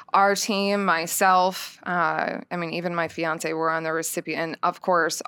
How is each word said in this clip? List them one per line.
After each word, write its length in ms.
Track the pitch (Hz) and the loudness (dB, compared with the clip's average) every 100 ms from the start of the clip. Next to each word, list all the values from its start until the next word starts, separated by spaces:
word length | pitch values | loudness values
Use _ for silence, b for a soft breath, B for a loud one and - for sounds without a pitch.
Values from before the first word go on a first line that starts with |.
| B | B
our 220 | 190 196 196 | 4 4 4
team, 500 | - 196 202 202 190 | 0 0 0 0 2
myself, 920 | 165 170 - 190 185 185 185 - - - | 0 0 2 4 6 4 0 -10 -12 -4
uh, 520 | 180 160 156 - - - | 0 0 0 -2 -6 -8
I 40 | 175 | -6
mean, 160 | 170 | -6
even 220 | 170 175 | -4 -4
my 140 | 170 160 | -4 -4
fiance, 440 | - 165 160 160 | -4 -4 -4 -4
we're 200 | 160 160 | -2 -2
on 100 | 160 | -2
the 100 | 160 | -2
recipient. 500 | 160 160 - 165 147 | -4 -4 -6 -6 -4
And 140 | 165 147 | -4 -2
of 200 | - - | -4 -2
course, 420 | - 175 160 - | 0 2 2 -2